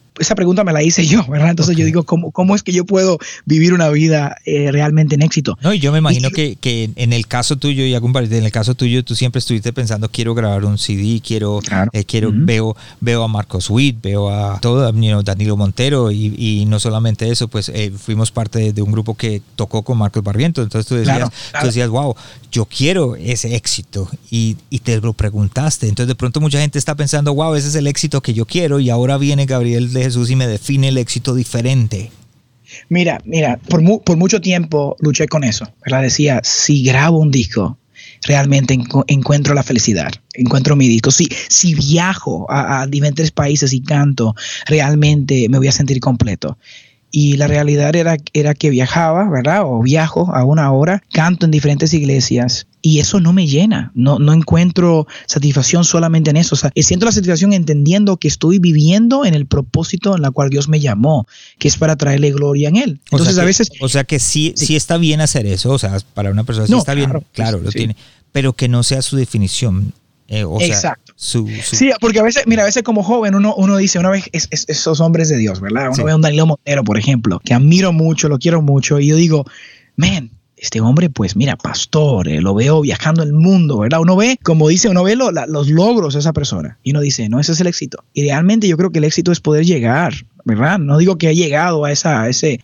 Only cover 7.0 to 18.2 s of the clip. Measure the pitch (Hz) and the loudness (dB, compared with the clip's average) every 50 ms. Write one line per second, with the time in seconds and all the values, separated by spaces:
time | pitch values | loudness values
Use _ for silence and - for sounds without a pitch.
7 | 123 117 117 117 110 - - 123 120 - 151 135 131 143 143 135 131 131 127 120 | -2 -2 0 -2 -2 -4 -4 -4 -2 -4 -4 -2 -2 -2 -2 0 -2 0 -2 -2
8 | 113 120 131 135 123 110 110 117 110 107 - 117 110 110 127 123 127 120 120 127 | 0 0 -2 0 -2 -2 -2 0 -2 -2 -2 -2 -2 -2 -2 -2 0 0 0 -2
9 | 127 - 120 110 127 127 120 131 120 - 123 110 101 120 120 135 127 107 110 104 | -2 -4 -4 -4 -4 -2 -2 -4 -4 -2 -4 -4 -4 -6 -6 -4 -4 -4 -4 -4
10 | 110 110 - - 117 117 117 117 113 107 101 98 101 104 104 98 - - 104 98 | -4 -6 -4 -4 -4 -2 -2 -2 -2 -2 -2 0 0 -2 -2 -2 -2 -4 -4 -2
11 | 101 107 117 113 - - 113 110 104 104 104 104 101 - 104 95 95 107 - 110 | -2 -2 -2 -4 -4 -4 -4 -4 -2 -2 -4 -4 -4 -4 -2 -2 -2 -2 -2 -4
12 | 101 - - 113 107 110 104 107 151 - 117 110 110 110 107 - - - - - | -6 -2 -2 -2 -2 0 0 0 0 2 2 0 0 -2 -6 -8 -12 -20 -14 -6
13 | - 123 117 117 113 113 107 104 104 - - 92 90 - 104 117 139 143 123 110 | -4 -2 -2 0 -2 -2 -2 -4 -4 -4 -6 -6 -4 -2 0 2 2 0 0 -2
14 | 113 95 101 104 101 101 101 104 104 101 98 98 - 117 120 135 139 117 110 110 | -6 -4 -2 -2 -2 -2 -2 -2 -2 -4 -4 -4 -2 0 0 2 0 0 0 0
15 | 113 110 107 104 101 98 98 95 104 107 104 101 101 98 95 - 123 135 147 135 | 2 2 2 0 0 -2 -2 -2 -2 -2 0 0 0 -2 -2 -2 -2 0 0 0
16 | 120 110 104 104 107 104 104 - 120 110 107 104 104 107 110 104 98 120 107 110 | 0 0 -2 -2 -2 -4 -4 -2 -2 -2 0 0 0 0 0 0 -2 -2 -2 -2
17 | 113 113 107 - 120 113 120 117 120 107 - 110 95 - - 113 107 101 98 101 | 0 -2 -2 -2 -2 -2 -2 -2 -4 -4 -4 -6 -8 -6 -6 -6 -6 -6 -8 -10
18 | - - 110 104 | -8 -4 -2 -2